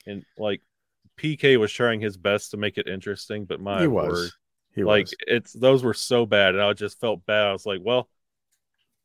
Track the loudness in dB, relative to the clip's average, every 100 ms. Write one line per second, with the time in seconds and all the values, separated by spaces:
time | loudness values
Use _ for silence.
0 | -16 -16 -16 -8 -4 -6 _ _ _ _
1 | _ -8 -6 0 4 4 2 0 0 0
2 | -4 -4 0 0 -2 -6 -6 -4 -6 -8
3 | -8 -10 -10 -10 -8 -8 -4 0 0 0
4 | 0 -4 -6 -10 _ _ _ -2 2 2
5 | 0 -6 -4 -4 -4 2 4 4 2 -4
6 | 0 0 2 4 4 4 0 0 -6 -6
7 | -4 -4 0 2 2 -2 -6 -6 -2 -2
8 | -2 _ _ _ _ _ _ _ _ _